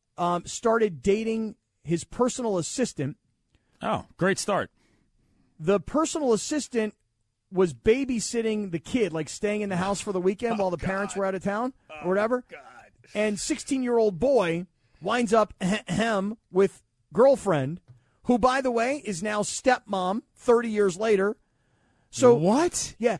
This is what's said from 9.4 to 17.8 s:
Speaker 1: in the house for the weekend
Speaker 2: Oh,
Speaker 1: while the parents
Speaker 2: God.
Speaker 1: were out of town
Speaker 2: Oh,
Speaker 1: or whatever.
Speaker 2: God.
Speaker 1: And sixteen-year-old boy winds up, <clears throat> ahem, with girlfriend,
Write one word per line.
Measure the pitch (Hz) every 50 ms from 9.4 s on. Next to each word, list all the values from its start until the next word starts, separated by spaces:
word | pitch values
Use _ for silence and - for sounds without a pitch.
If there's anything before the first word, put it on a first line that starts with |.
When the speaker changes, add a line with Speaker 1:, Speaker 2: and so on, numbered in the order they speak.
| - 208 208 214
Speaker 1:
in | 208 202
the | 190 175
house | 180 196 202 -
for | - 208
the | 190 185
weekend | 175 185 208 - 240 233 226 208
Speaker 2:
Oh, | 196
Speaker 1:
while | 185
the | 175 -
parents | - 190 190 196 202 196 -
Speaker 2:
God. | 196
Speaker 1:
were | 196
out | 190 190
of | 185 -
town | 202 202 214 247 262 - _ _ -
Speaker 2:
Oh, | 156 156 -
Speaker 1:
or | 175
whatever. | 185 202 214 226 247 247 247 _
Speaker 2:
God. | 160 147 - - 123 120 - - _ _ _ - -
Speaker 1:
And | 202 214 214 214 -
sixteen-year-old | - - 311 - - - 277 262 254 240 240 233 220 214 185 151
boy | 226 269 277 233 185 165 165 170 185 - _ _ _ _ _ _
winds | 151 185 226 247 240 185 214
up, | 226 208 - - -
<clears throat> |
ahem, | 196 180 208 208 - - 175 175 220 233 220 196 190 208 226 - _ _
with | - 185 196 185 - - _ _ _ _ _ _ 147
girlfriend, | 180 247 277 269 208 - 202 170 143 131 135 165 -